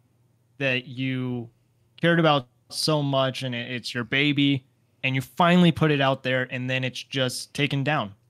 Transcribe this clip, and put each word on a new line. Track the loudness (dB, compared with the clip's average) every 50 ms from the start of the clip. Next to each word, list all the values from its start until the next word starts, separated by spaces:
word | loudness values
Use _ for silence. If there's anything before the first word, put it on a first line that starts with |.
| _ _ _ _ _ _ _ _ _ _ _
that | -4 -2 -2 -2 -2 -6
you | -8 -8 -6 -6 -4 -4 -4 -4 -6 -6 -8 -10 -12 _ _ _ _ _ _ _ _ _ -2
cared | 0 2 4 4
about | 4 4 2 2 0 -6 _ _ _ _
so | -8 -4 -2 0 0 0 0
much, | 0 0 0 0 0 -2 -6 -6
and | -6 -6
it, | -6 -8 -8
it's | -8 -8 -8 -6 -6
your | -6 -4
baby, | -2 0 2 2 2 2 2 2 2 0 0 -4 _ _ _ _ _ _ _ -6
and | -4 -4
you | -4
finally | -6 -6 0 2 4 6 6 6 6 6
put | 4 4 2 2
it | 2 2
out | 2 0 0 0 -2
there, | -2 -2 -2 -2 -4
and | -6 -6 -4 -4
then | -4 -4 -4
it's | -6 -8 -10 -14
just | -8 -4 -2 -2 -2 -4 -8 -12 -10 -2
taken | -2 -2 0 0 -2 -2
down, | 0 -2 -2 -4 -6 -10 _ _